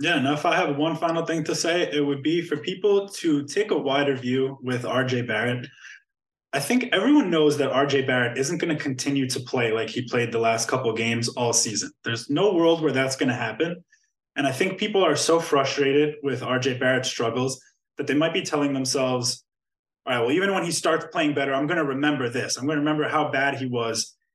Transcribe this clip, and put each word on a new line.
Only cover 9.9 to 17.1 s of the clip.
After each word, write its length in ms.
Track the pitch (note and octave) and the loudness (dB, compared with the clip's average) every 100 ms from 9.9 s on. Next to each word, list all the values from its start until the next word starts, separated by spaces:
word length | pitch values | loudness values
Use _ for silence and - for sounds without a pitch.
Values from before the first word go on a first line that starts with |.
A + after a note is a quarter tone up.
| B2 | -6
played 280 | A#2 B2 A#2 | -4 -2 0
the 80 | A2+ | 0
last 300 | A2+ A2+ - | 0 0 0
couple 220 | C3 A2+ | 0 0
of 80 | G#2+ | 0
games 300 | A2+ A#2 A#2+ | 0 0 -2
all 240 | - A#2+ | -2 0
season. 360 | A2 A#2 G2 - - | 2 0 -2 -8 -8
There's 240 | A#2+ A#2 - | -6 -6 -2
no 240 | D3+ G3+ | 2 2
world 300 | F3 E3 D#3+ | 4 4 4
where 100 | D#3 | 2
that's 240 | C3 C3 B2+ | 0 -2 0
gonna 180 | C3+ | -2
happen. 480 | A#2 A#2 - E3 F3+ - _ _ _ _ - | 0 -4 -2 -4 -4 -14 _ _ _ _ -4
And 100 | C#3 | -2
I 60 | |
think 260 | B2+ F#3+ F#3 | 0 -2 -2
people 240 | G#3 G#3 | 0 2
are 140 | F3 C#3+ | 4 2
so 240 | - E3 | 2 2
frustrated 760 | E3 C#3+ C3+ C#3+ C#3 C#3+ D3+ - | 4 2 2 0 2 4 2 0
with 200 | C#3 B2 | -4 -4
R 160 | A#2+ C3 | -2 0
J 160 | C3+ | 0
Barrett's 340 | B2+ C3 B2+ | 0 2 2
struggles 500 | A#2+ | 0